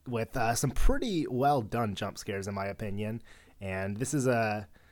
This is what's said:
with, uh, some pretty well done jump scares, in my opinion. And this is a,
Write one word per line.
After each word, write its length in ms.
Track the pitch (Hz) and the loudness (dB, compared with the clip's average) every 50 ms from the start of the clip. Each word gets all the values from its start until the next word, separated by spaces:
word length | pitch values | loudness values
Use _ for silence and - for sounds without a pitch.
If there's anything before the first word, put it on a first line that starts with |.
| - - | -10 -6
with, 280 | 120 113 110 - - | -4 -2 -2 -2 -2
uh, 200 | 131 113 113 117 | 0 0 2 2
some 160 | - - 127 - | 2 0 0 4
pretty 560 | - - - 262 277 - 240 190 160 147 - | 6 6 6 6 6 2 0 0 0 0 0
well 340 | 127 120 135 143 147 135 107 | 0 2 4 4 4 4 2
done 320 | 95 - 120 117 107 95 | 0 -2 -2 -2 -2 -2
jump 240 | - 107 98 - - | -4 -6 -6 -6 -8
scares, 300 | - - 101 98 95 104 | -8 -6 -6 -6 -4 -4
in 60 | 101 | -4
my 120 | 98 98 | -4 -4
opinion. 560 | 98 98 - 113 104 98 101 107 107 113 117 - - - - - - - - | -4 -6 -6 -6 -6 -4 -4 -4 -4 -6 -6 -10 -14 -20 -20 -20 -20 -16 -10
And 360 | 98 95 92 95 98 101 101 | -8 -6 -4 -4 -4 -4 -4
this 180 | 104 131 127 - | -4 -4 -2 -2
is 120 | 143 123 | 0 2
a, 400 | 131 123 117 113 107 104 107 101 - - - - - | 2 2 2 2 0 0 -2 -6 -10 -16 -20 -20 -20